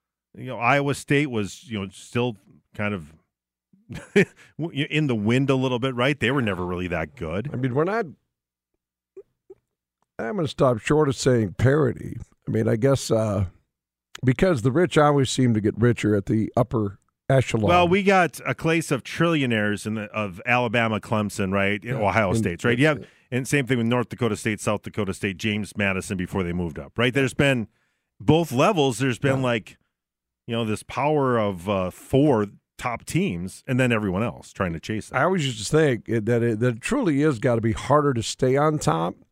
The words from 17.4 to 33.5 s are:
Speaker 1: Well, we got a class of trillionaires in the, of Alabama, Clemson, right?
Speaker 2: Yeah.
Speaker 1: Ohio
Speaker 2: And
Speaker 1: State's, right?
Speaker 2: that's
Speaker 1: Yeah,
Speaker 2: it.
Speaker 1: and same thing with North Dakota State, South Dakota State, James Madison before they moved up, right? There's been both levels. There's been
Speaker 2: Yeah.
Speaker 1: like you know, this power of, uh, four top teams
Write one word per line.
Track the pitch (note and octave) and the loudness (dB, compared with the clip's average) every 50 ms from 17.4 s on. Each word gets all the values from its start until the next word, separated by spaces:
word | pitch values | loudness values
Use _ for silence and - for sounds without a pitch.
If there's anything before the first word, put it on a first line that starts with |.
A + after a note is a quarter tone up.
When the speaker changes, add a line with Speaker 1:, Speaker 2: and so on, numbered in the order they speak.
| A#2+ - - A2+ G#2+ E3 | 2 2 0 0 2 4
Speaker 1:
Well, | F3 F3+ F3 E3+ | 6 6 6 4
we | F#3 G3+ F#3+ | 4 4 4
got | G3 G3 F#3 F3 D#3 - - - | 4 4 4 4 2 -2 -6 -6
a | C#3 B2+ | -6 -6
class | - - D#3+ E3 E3 D#3 - | -2 0 0 0 0 0 -2
of | C#3+ A#2+ - | -4 -4 -4
trillionaires | - - - E3 E3+ E3 D3+ C3+ B2 A#2 G#2+ G#2 G#2 G#2 G2 - | -8 -2 0 2 2 2 2 2 2 2 2 2 0 -2 -2 -4
in | A2 G#2+ | -6 -6
the, | A2 G#2 | -6 -8
of | G#2 - G#2+ G#2+ G2+ E2+ G2 - | -6 -6 -6 -6 -6 -8 -8 -2
Alabama, | B2 A#2+ B2 B2 A#2 G#2 A#2+ A2+ A2+ G#2+ G2+ | 0 0 2 2 0 2 0 2 2 0 -2
Clemson, | - - A#2 G#2+ G#2 G2+ - - G2 F#2 | -2 -2 -2 -2 -2 -2 -2 -4 -2 0
right? | G2 G2 G2 G2 G#2 G#2 - | 0 0 0 0 -2 -4 -6
Speaker 2:
Yeah. | A#2+ B2 | -8 -4
Speaker 1:
Ohio | A#2 G#2 G2 F2+ A2+ G#2+ F#2 | -2 0 2 2 2 2 2
Speaker 2:
And | G#2+ A2+ | 0 0
Speaker 1:
State's, | G#2+ G2 F2 F2 - | -2 -2 -4 -2 0
right? | A#2+ A#2+ B2 | 0 2 2
Speaker 2:
that's | C#3 D#3 D3 G#2+ | 2 2 2 -2
Speaker 1:
Yeah, | - | -6
Speaker 2:
it. | - _ _ _ _ | -14 _ _ _ _
Speaker 1:
and | B2 B2 C3 - | -6 -6 -2 0
same | D3 C#3+ C3 | -2 -2 0
thing | G#2+ C3 A#2+ | 0 0 0
with | A2+ A2+ | 2 2
North | B2 B2 A2+ - | 0 0 0 -4
Dakota | - - B2 A2+ G#2 | -4 -4 -2 -2 -2
State, | - - A2+ G#2 F#2+ | -2 -2 -4 -4 -2
South | - A#2 G#2 G2 - | -2 -2 -4 -4 -6
Dakota | G#2 - A2 G#2 F#2 F2+ | -8 -6 -6 -4 -4 -4
State, | - - G2+ F#2 D#2+ | -4 -4 -6 -6 -4
James | - A2 G#2 G#2+ G2+ - - | -4 -4 -2 -4 -6 -8 -4
Madison | G2+ G2+ G2 F#2+ F#2 F2 - G#2 F2+ | -2 -2 -2 -2 -4 -4 -4 -4 -4
before | F2+ - - G2 F2+ | -4 -4 -2 -4 -2
they | F2 E2+ | -2 -2
moved | F2+ F2 E2 C#2+ - | -4 -4 -4 -6 -10
up, | - - - - | -14 -10 -4 0
right? | A#2 B2+ A2+ | 0 0 2
There's | C#3 C3+ B2 - | 0 -2 0 0
been | - D3 C#3 C3+ A#2+ G#2+ - _ _ _ _ _ _ _ _ _ _ | 2 2 2 2 0 -2 -6 _ _ _ _ _ _ _ _ _ _
both | G2 A2 D3+ E3 E3+ D3 | 2 4 4 4 4 2
levels. | B2 B2 D#3 G3+ A3 E3 C#3 C3+ A#2 G2+ | 2 2 2 4 4 2 2 0 0 0
There's | C3+ C3 A#2 - | -2 -2 -2 0
been | - C#3 C3+ C3+ | 0 0 0 0
Speaker 2:
Yeah. | C3 | 0
Speaker 1:
like | B2 A#2+ A2 F#2 - - _ _ _ _ _ _ _ _ _ _ _ _ _ _ - | 0 -2 -2 -4 -8 -18 _ _ _ _ _ _ _ _ _ _ _ _ _ _ -8
you | A#2 | -6
know, | A#2 A#2 | -4 -2
this | G#2+ G#2+ - - | -4 -4 -6 -6
power | - - A#2+ C3+ D3+ D#3 D3 C3+ B2+ A#2+ A2+ | -10 -6 -4 -2 0 0 2 2 2 2 2
of, | G#2+ G2+ F#2+ E2+ E2 G2+ | 0 0 -2 -4 -4 -2
uh, | G2+ F#2+ F#2 F2+ | -2 0 -2 -4
four | - - - - - C3+ D3 D#3 B2+ G#2+ G#2 G2+ - - _ _ _ - | -6 -10 -6 0 2 4 4 6 4 4 2 0 -4 -14 _ _ _ -8
top | - B2+ A#2 - - | -8 -6 -6 -6 -10
teams | - - D#3 G3+ F3 F#2 E2+ F2+ F#2+ | -4 -2 -2 -2 -2 -4 -6 -8 -10